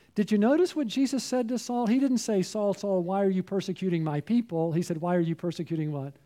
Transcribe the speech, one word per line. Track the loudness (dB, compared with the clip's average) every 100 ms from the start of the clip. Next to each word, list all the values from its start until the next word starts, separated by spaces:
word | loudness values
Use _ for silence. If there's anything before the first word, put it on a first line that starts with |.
| _
Did | -2 2
you | 4
notice | 4 4 2
what | 0 -2
Jesus | 0 0 0
said | -2 -2 -2
to | -4
Saul? | -4 -2 2
He | 2
didn't | 2 0
say, | 2 0
"Saul, | 0 0 0
Saul, | 0 0 0
why | 0 2
are | 2
you | 2
persecuting | 0 -4 -4 -4 0 0
my | 0 -2
people?" | 0 0 0 -2 0
He | 0
said, | -2 -2
"Why | 0
are | 2
you | 2 -2
persecuting | -4 -6 -4 -2 -2
what? | -4 -8 -12